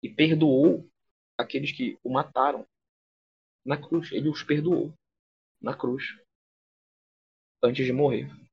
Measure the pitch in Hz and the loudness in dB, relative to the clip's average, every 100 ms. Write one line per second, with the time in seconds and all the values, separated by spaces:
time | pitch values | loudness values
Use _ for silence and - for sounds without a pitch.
0 | 120 - 156 156 156 131 160 165 - _ | -12 2 4 6 4 6 4 4 -6 _
1 | _ _ _ - - 135 143 - 123 - | _ _ _ -8 -6 -4 -6 -4 -6 -6
2 | 123 127 - - 135 135 - _ _ _ | -4 -4 -2 0 0 0 -10 _ _ _
3 | _ _ _ _ _ _ 127 143 - 170 | _ _ _ _ _ _ -6 -6 -2 -4
4 | 165 101 147 147 - 147 160 180 156 160 | -2 -4 -2 -4 -2 -2 2 0 -2 -10
5 | _ _ _ _ _ _ - 113 123 127 | _ _ _ _ _ _ -8 -4 -4 -4
6 | - - _ _ _ _ _ _ _ _ | -8 -14 _ _ _ _ _ _ _ _
7 | _ _ _ _ _ _ 123 131 127 127 | _ _ _ _ _ _ 0 0 -2 2
8 | 147 117 139 - - | 2 0 -6 -14 -20